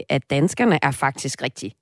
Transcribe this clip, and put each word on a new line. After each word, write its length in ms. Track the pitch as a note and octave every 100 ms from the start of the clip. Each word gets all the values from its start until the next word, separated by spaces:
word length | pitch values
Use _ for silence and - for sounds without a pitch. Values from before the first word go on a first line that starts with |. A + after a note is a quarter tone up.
| -
at 220 | C#3 -
danskerne 480 | C#3 D#3+ - A#3+ D#3+
er 80 | C#3
faktisk 520 | C3 C#3 - C3+ -
rigtig 300 | C3 - G2+ -